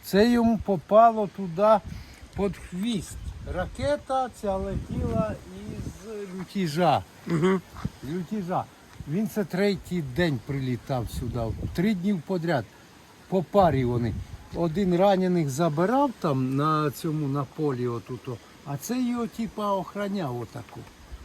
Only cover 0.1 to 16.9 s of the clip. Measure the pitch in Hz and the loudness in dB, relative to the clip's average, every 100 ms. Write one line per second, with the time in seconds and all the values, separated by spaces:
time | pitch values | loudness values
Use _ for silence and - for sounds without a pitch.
0.1 | 190 233 240 233 220 - 190 - 208 233 | 4 6 6 4 2 0 -2 6 8 8
1.1 | 220 202 - 196 165 214 208 - - - | 6 -2 -4 -6 2 6 4 2 -12 -14
2.1 | - - - 196 - - 180 220 214 - | -18 -12 -4 -4 -4 -10 -6 -2 -4 -6
3.1 | - - - 139 170 180 - 269 294 - | -10 -10 -10 -8 -6 -6 -4 -2 -2 0
4.1 | 262 247 - 208 190 196 196 - 247 240 | -2 -2 -4 -4 -2 -2 -4 -4 -4 0
5.1 | 220 220 196 180 190 208 214 - 165 202 | 0 0 -4 -12 -14 -12 -10 -10 -12 -12
6.1 | 214 196 185 175 202 175 147 170 120 - | -10 -10 -10 -6 -2 -2 2 4 2 -2
7.1 | - - 170 180 190 - - - - 131 | -14 -4 0 2 0 -4 -8 -8 -8 -8
8.1 | 180 170 214 175 165 - - - - - | -6 -4 -6 -2 -4 -4 -14 -20 -16 -6
9.1 | 165 214 214 190 175 202 190 - 180 139 | -2 -2 -2 -2 0 2 0 -4 -4 -2
10.1 | 120 175 127 - 139 131 117 - 127 110 | 0 2 0 -4 -4 -2 -4 -4 -4 -4
11.1 | - 120 120 113 - - - 202 190 185 | -6 -6 -4 -4 -4 -6 0 0 2 0
12.1 | 190 - 185 165 143 101 - - - - | -2 -2 -4 0 0 -2 -14 -20 -20 -20
13.1 | - - 190 156 202 180 139 123 123 117 | -20 -2 -2 2 6 6 4 2 0 0
14.1 | - - - - 170 170 160 190 175 196 | -2 -8 -14 -10 -2 0 2 2 6 6
15.1 | 190 185 180 147 131 170 151 190 262 285 | 6 4 2 2 2 2 4 2 4 2
16.1 | - 170 135 131 135 156 156 151 | 0 0 0 2 2 2 2 0